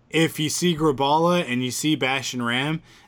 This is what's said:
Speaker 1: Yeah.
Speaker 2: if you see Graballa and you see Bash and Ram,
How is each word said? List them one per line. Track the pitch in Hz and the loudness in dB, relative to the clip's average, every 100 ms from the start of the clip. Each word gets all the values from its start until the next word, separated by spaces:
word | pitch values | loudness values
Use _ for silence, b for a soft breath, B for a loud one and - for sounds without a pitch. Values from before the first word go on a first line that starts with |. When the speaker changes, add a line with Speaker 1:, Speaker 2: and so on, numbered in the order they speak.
| _ | _
Speaker 1:
Yeah. | 156 | 0
Speaker 2:
if | 160 - | 0 0
you | 151 | -4
see | - 175 156 | 0 0 2
Graballa | 156 127 139 156 170 175 120 | 2 2 2 4 4 2 0
and | 123 | -2
you | 127 | -2
see | 120 151 151 | -2 -2 0
Bash | 131 135 120 | 0 -2 -4
and | 127 | -4
Ram, | 120 123 147 160 B B | -2 -2 -2 -4 B B